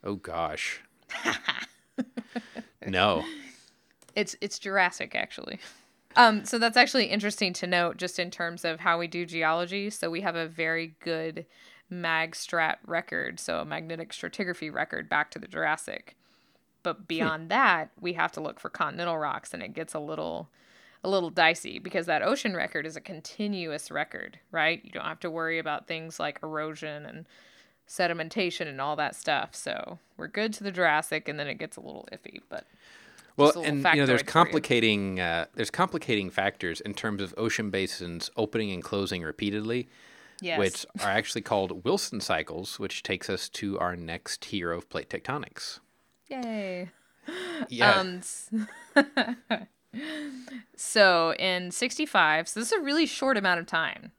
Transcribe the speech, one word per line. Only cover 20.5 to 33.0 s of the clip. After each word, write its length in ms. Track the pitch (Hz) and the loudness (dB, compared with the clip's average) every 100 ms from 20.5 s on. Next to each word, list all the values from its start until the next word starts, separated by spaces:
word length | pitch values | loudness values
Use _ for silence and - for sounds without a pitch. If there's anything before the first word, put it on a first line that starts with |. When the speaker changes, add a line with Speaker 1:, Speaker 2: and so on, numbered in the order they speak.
| _ _ - - - | _ _ -20 -20 -6
Speaker 2:
a 60 | - | 2
little 220 | 196 175 | 4 4
dicey 480 | 165 160 165 - - | 4 4 4 -4 -10
because 280 | - 175 170 | -4 -4 0
that 160 | 156 | 2
ocean 320 | - 277 240 | 2 2 0
record 300 | 180 - - 151 | -2 -2 -2 -6
is 100 | 156 | -10
a 40 | |
continuous 880 | - 156 - - 208 196 170 151 - | -12 -14 -14 -6 -4 -2 -4 -6 -6
record, 480 | 156 151 - - - _ | -6 -4 -6 -12 -16 _
right? 320 | 165 156 170 | 0 2 2
You 60 | - | -4
don't 140 | - - | -8 -6
have 140 | 160 | -6
to 100 | 180 | -6
worry 280 | 160 160 165 | -2 -2 -2
about 280 | 160 147 - | -2 -4 -4
things 320 | 165 160 - | -8 -8 -6
like 180 | 151 143 | -6 -4
erosion 640 | 156 156 156 151 156 147 147 | -6 -4 -6 -6 -8 -10 -12
and 200 | 123 165 - - - _ _ _ | -16 -18 -20 -20 -20 _ _ _
sedimentation 800 | - 180 165 160 226 180 170 160 | 0 0 0 -4 0 -2 -2 -6
and 140 | 135 | -4
all 160 | 139 151 | -2 0
that 180 | 147 - | -2 -2
stuff. 380 | - - - | 0 0 0
So 440 | - - - - 165 _ - | -6 -6 -6 -6 -12 _ -12
we're 120 | 170 | -6
good 260 | 208 220 | -2 -2
to 100 | 208 | -2
the 80 | 202 | -6
Jurassic, 560 | 180 170 151 151 156 151 | 2 4 4 2 -4 -4
and 100 | 147 | -6
then 80 | 143 | -6
it 100 | 120 | -6
gets 180 | - - | -10 -12
a 40 | |
little 280 | - 71 - | -14 -14 -14
iffy, 280 | - - - _ | -16 -14 -18 _
but 180 | - - _ - - | -12 -12 _ -20 -20